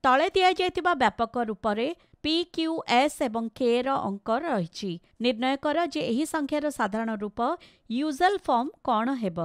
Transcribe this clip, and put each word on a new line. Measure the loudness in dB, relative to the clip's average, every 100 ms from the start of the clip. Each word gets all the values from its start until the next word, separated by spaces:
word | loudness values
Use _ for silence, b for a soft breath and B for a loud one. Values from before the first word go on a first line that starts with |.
ତଳେ | 4 4 4
ଦିଆଯାଇଥିବା | 4 4 4 0 0 0
ବ୍ୟାପକ | 2 2 2 -4 -2
ରୂପରେ | -4 -2 -2 -2 -4 -6 b b
ପି, | -2 0
କ୍ୟୁ, | -2 -4 -2 -4 2
ଏସ୍ | 4 4 0
ଏବଂ | -2 -2 -6
କେର | -2 0 2 0 -2
ଅଙ୍କ | -2 -6 -2 -2
ରହିଛି। | 0 -2 -2 -6 -8 -8 b _
ନିର୍ଣ୍ଣୟ | 0 0 0 0
କର | 0 0 0
ଯେ | -2
ଏହି | -2 -2 0
ସଂଖ୍ୟାର | -2 -2 -2 -2
ସାଧାରଣ | -2 -2 -2 -4 -4
ରୂପ, | -6 -2 -2 -2 b b b
ୟୁଜୁଆଲ | -2 -2 2 2 2
ଫର୍ମ | 0 0 0 -6
କ'ଣ | -2 0 0
ହେବ। | -2 -4 -4